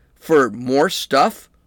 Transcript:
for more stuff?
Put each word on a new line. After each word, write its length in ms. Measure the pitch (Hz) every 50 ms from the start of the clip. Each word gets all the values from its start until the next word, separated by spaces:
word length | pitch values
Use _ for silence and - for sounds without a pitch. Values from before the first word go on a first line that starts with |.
| _ _ _
for 340 | _ - - 160 147 131 113
more 400 | 104 120 123 127 131 139 160 185
stuff? 580 | - - - - 139 135 165 220 - - - _ _ _ _